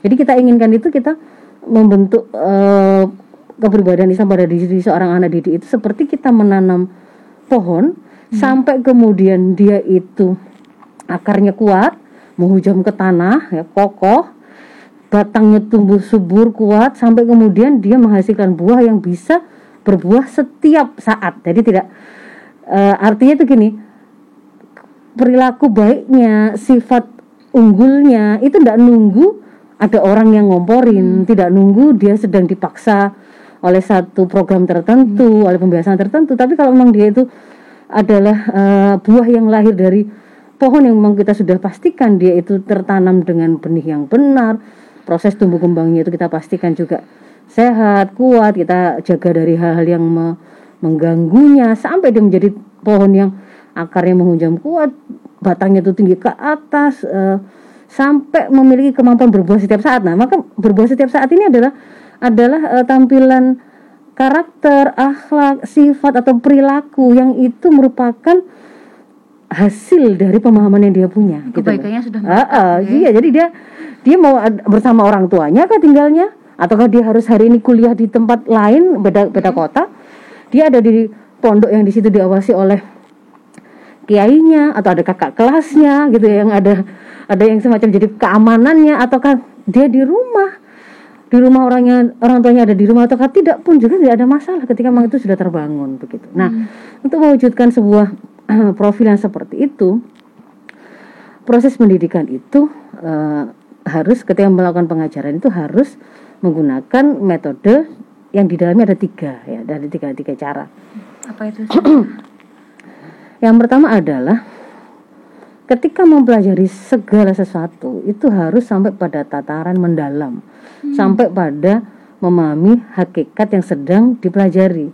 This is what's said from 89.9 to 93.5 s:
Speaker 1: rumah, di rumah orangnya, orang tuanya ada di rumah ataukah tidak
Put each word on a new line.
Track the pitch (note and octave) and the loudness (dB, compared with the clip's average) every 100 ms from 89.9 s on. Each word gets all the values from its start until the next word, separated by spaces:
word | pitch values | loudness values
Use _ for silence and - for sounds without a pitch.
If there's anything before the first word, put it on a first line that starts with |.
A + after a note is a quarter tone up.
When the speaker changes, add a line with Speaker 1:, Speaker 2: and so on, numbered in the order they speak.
| B3 | 2
Speaker 1:
rumah, | C4 F#4+ B4+ A4+ G4 - _ - - - - _ _ | 0 -2 -2 -2 -4 -6 _ -20 -20 -20 -20 _ _
di | B3 | 2
rumah | B3+ C4 B3+ | 4 2 2
orangnya, | B3 B3 B3 A#3+ - | 0 2 2 0 -2
orang | A#3 B3 | 0 2
tuanya | A#3+ A#3+ A3+ | 2 2 2
ada | |
di | G3 | 2
rumah | G3+ A#3 A#3+ | 2 2 2
ataukah | B3 C4 | 0 0
tidak | E4 D#4+ | 0 0